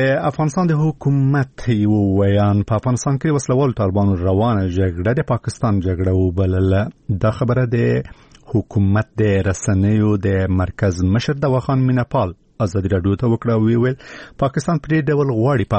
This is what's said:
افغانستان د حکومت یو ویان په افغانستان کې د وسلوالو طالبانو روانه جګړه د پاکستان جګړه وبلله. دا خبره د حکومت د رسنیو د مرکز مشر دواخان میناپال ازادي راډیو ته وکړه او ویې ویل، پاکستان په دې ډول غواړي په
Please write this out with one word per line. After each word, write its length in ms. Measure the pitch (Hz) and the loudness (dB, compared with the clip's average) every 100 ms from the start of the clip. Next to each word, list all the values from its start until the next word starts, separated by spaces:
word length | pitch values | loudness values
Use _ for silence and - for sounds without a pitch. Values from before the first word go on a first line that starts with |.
| 135 135 | 0 0
افغانستان 480 | 151 139 156 185 180 | -2 -2 -2 0 0
د 120 | 151 | 0
حکومت 840 | 156 151 139 139 135 143 131 - - | 0 -2 0 2 2 2 -2 -4 -2
یو 280 | 110 104 107 98 95 | 0 2 2 2 2
ویان 400 | 98 101 101 104 101 | 2 2 2 2 0
په 60 | |
افغانستان 420 | 107 127 120 - 135 | -2 -2 -2 -2 -2
کې 100 | 160 | 0
د 60 | 143 | -2
وسلوالو 400 | - 127 143 117 | 0 0 0 0
طالبانو 320 | 98 98 101 | 0 0 0
روانه 540 | 92 92 95 117 107 95 | 0 0 2 2 0 0
جګړه 440 | 87 92 85 92 135 | 0 0 0 -2 -2
د 80 | 151 | -2
پاکستان 520 | 120 - - 117 101 | -4 -6 -4 0 0
جګړه 320 | 90 90 92 | 0 0 0
وبلله. 680 | 95 92 87 95 92 95 95 104 - - 95 | 2 2 2 0 2 2 2 -2 -6 -6 -2
دا 60 | 110 110 | -2 -2
خبره 260 | 117 120 127 | -2 0 0
د 100 | 117 120 123 131 - - - - | 0 0 -2 -4 -14 -20 -20 -4
حکومت 580 | 110 - - 98 104 - - | -4 -2 0 2 2 -2 -2
د 240 | 107 98 95 | 0 2 0
رسنیو 640 | 92 - 98 98 107 107 104 98 | -2 -2 0 2 2 2 0 0
د 200 | 95 95 92 | 0 0 0
مرکز 420 | 90 - 104 87 92 107 | -2 -2 -2 0 0 0
مشر 180 | - | -2
دواخان 500 | 143 143 127 - 135 127 | -2 -2 0 0 0 2
میناپال 460 | 127 120 139 95 85 _ - | 0 -2 -2 -2 -6 _ -6
ازادي 280 | 104 95 90 | -2 -2 -2
راډیو 240 | 95 92 98 | 0 0 0
ته 60 | 123 | 0
وکړه 260 | 117 117 | 0 0
او 140 | 113 110 | 0 2
ویې 120 | 117 | 2
ویل، 160 | 127 131 - - - - | 0 -2 -10 -20 -20 -4
پاکستان 380 | 139 151 - 160 | -4 -2 -2 -2
په 100 | - | 0
دې 100 | 156 143 | -2 0
ډول 180 | 143 143 | 0 0
غواړي 360 | 113 120 139 | 0 2 0
په 80 | 98 | 0